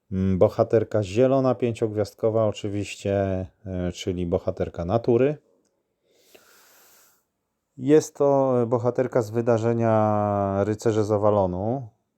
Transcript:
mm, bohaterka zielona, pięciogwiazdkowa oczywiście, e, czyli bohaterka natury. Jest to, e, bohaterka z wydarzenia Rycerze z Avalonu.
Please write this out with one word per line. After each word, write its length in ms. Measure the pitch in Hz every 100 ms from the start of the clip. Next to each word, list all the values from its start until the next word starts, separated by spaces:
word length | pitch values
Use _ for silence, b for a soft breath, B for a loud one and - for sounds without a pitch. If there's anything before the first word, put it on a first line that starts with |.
| _
mm, 260 | 95 95 92
bohaterka 640 | 104 - 110 113 - 107
zielona, 520 | 95 101 131 135 131
pięciogwiazdkowa 920 | 123 120 110 113 104 101 - 113 110 107
oczywiście, 1000 | - 107 101 98 - 101 98 98 95 90 _ 95
e, 260 | 90 90
czyli 340 | - - 90 87
bohaterka 580 | 90 - 90 87 -
natury. 540 | 85 110 - 117 135 151 _ _ _ _ _ _ _ b b b b b b b b b b b b _ _ _ _ -
Jest 400 | 131 151 151 -
to, 460 | 143 139 135 123
e, 40 | 113
bohaterka 560 | 123 120 120 123 131
z 80 | 107
wydarzenia 1300 | 117 117 117 117 117 113 110 107 104 104 101 98 98
Rycerze 400 | 101 107 117 107
z 80 | 104
Avalonu. 760 | 104 104 104 95 90 104 135 113 _ _